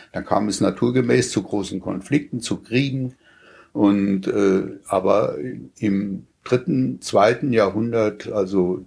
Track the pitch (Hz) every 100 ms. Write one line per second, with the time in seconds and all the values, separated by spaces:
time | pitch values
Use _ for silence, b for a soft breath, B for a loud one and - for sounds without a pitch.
0 | B 92 - 104 104 98 98 95 120 127
1 | 120 127 123 107 95 104 95 95 98 95
2 | - - - - - 95 - 123 139 135
3 | 127 - b b b b b 101 101 101
4 | 98 95 - 107 98 95 - - - 98
5 | 98 101 71 - 71 - 65 - 107 98
6 | 101 95 - _ - 127 - 131 131 123
7 | - 101 107 120 143 113 98 104 117 117
8 | 107 - 110 107 95 98 90 92